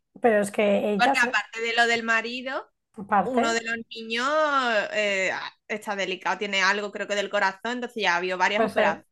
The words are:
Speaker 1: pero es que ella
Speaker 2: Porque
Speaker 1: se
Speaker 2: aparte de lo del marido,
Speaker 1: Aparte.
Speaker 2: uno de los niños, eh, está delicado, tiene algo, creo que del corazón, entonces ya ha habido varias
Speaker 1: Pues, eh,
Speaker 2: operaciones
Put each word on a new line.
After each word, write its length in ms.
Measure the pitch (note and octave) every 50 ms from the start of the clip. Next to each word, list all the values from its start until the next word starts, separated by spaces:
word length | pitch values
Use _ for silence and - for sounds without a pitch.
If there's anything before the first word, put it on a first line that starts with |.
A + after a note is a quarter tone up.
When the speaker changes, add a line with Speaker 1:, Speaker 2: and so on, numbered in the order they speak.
| _ _ _ -
Speaker 1:
pero 200 | - B3 G#3+ G#3 G3+
es 80 | G3+ -
que 380 | - G#3+ G3+ G3+ G3+ G#3 G#3+ G#3
ella 220 | G3+ A#3+ B3+ C4+
Speaker 2:
Porque 40 | C4
Speaker 1:
se 80 | A#3+ A#3+
Speaker 2:
aparte 320 | A3 G#3+ G#3 - - A3+
de 140 | A3+ A#3 A3+
lo 120 | A#3 A#3
del 160 | A#3 A#3 A#3 A3+
marido, 680 | A3+ A3+ A3+ A3+ A#3 A#3+ B3+ B3 C4 C4 D#4 - - _ _ _ _ _ -
Speaker 1:
Aparte. 420 | G3 G3 G#3+ G3+ F3+ A3+ C4 A#3+ A#3
Speaker 2:
uno 100 | A#3 A3+
de 80 | A3+ A3+
los 140 | A3+ A#3 A#3 A#3 - -
niños, 320 | A3+ A3+ A3+ A3+ A#3 B3 C#4 D4+ D#4 D#4 D4 C#4+ C#4 B3+ A#3+ A3+ G#3 F#3 - -
eh, 400 | G#3 G#3+ G3+ G3+ F#3+ F#3+ F3 A#2+ C#3 D3 C#3+ - _ _ -
está 280 | A3+ G#3+ - A3+ G3+
delicado, 420 | G3 F#3+ F3+ F#3+ F3+ - E3+ F#3+ F#3
tiene 240 | G#3 G3+ G3 G3 F#3
algo, 300 | F#3+ G3+ G#3 G#3 G3+ G3+
creo 140 | G#3 G3+ F#3+
que 60 | G3+
del 160 | G3+ G3 G3
corazón, 420 | - G3+ G3 F#3+ F#3+ - - A3+ A#3+
entonces 300 | B3 A#3+ A#3+ - A#3 G3+
ya 120 | F#3 F3
ha 20 | F3
habido 200 | F3+ F#3 F#3 F3+
varias 240 | F#3 F#3+ G3+ G#3 A3+
Speaker 1:
Pues, 140 | G3+ -
eh, 260 | - E3+ E3 E3 - -
Speaker 2:
operaciones 20 | _